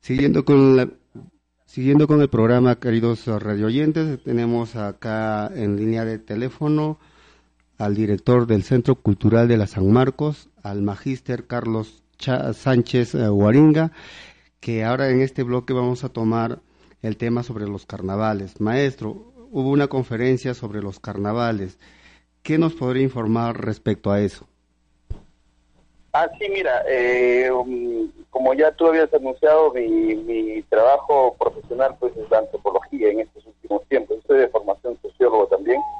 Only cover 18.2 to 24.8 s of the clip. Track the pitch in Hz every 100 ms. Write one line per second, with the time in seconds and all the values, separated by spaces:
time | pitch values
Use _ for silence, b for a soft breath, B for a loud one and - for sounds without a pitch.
18.2 | 110 104 95 - 104 123 139 131 107 190
19.2 | - _ - 208 131 143 143 135 120 113
20.2 | 127 127 131 123 113 104 101 95 - 98
21.2 | 101 113 117 110 95 - b b b b
22.2 | b _ - 156 165 160 127 127 135 127
23.2 | 110 113 117 117 113 107 - 104 - 101
24.2 | 104 - - _ _ _